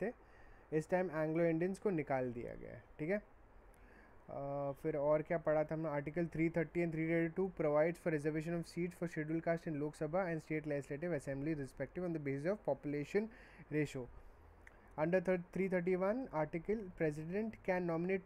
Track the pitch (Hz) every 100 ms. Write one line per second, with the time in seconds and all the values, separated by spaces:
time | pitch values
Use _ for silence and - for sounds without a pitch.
0 | 190 - - - - - - 156 156 180
1 | 185 151 156 160 170 160 180 190 214 170
2 | 143 135 127 120 113 113 113 117 - -
3 | 151 208 - - - - - - - -
4 | - - - 131 139 139 139 139 160 156
5 | 147 151 151 165 156 151 151 160 160 143
6 | 143 151 170 156 165 165 160 175 170 156
7 | 160 170 165 165 190 - 156 147 160 170
8 | 180 156 147 156 156 170 170 - 180 175
9 | 170 - 151 165 165 170 - 147 151 -
10 | 156 175 185 160 - 156 151 143 135 143
11 | 175 151 143 135 143 156 131 - 135 -
12 | 180 160 139 139 151 208 - 139 147 143
13 | 143 202 220 - - - 160 147 147 135
14 | 120 - - - - - - - - -
15 | 160 185 185 185 175 180 190 180 175 185
16 | 190 233 262 156 151 175 160 220 185 -
17 | 160 151 156 190 220 - - 180 175 165
18 | 175 190